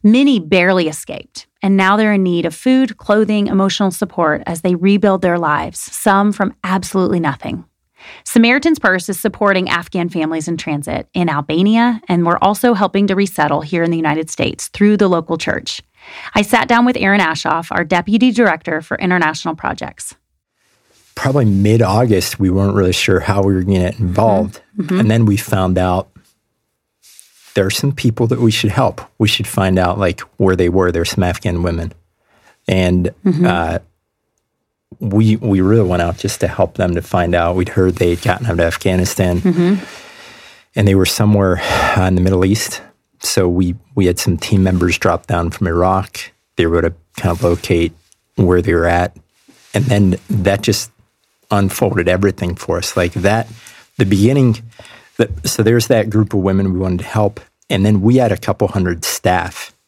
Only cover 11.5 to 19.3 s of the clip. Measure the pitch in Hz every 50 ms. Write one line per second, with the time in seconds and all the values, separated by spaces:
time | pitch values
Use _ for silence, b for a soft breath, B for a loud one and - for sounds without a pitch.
11.5 | 151 165 185 208 220 226 233 247 240 220 - - 180 175 175 170 175 - - 190
12.5 | 208 - - 247 240 185 208 190 - 196 202 196 190 190 202 190 - - 156 147
13.5 | 151 151 160 147 175 170 170 170 170 165 160 151 147 156 160 160 - - - -
14.5 | - - - - _ - 202 208 214 202 208 190 180 170 160 - 170 160 - -
15.5 | - - - - - - - _ B B B B B B B B B 196 208 208
16.5 | - 226 220 - 240 233 240 247 247 - - 196 196 208 185 160 160 156 - -
17.5 | 160 165 170 - - - 170 156 185 175 170 - 208 233 247 254 214 226 240 202
18.5 | 160 160 _ - 165 151 151 - - - - 180 185 180 160 156